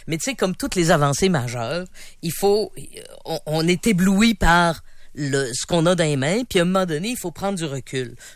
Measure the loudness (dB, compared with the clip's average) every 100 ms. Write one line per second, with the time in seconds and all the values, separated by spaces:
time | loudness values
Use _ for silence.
0 | -8 -4 -4 -2 -2 -2 -4 0 4 4
1 | 4 2 2 2 -2 -6 -6 -8 -10 -14
2 | -20 -10 -8 0 2 2 0 -8 -16 -18
3 | -18 -18 -8 -8 -4 0 2 2 2 2
4 | 4 4 4 4 4 6 4 0 -8 -18
5 | -16 -6 -2 0 -2 -4 -2 2 4 4
6 | 2 0 0 -2 0 0 2 2 0 -2
7 | -4 -6 -8 -6 -6 -4 -6 -8 -8 -6
8 | -6 -10 -20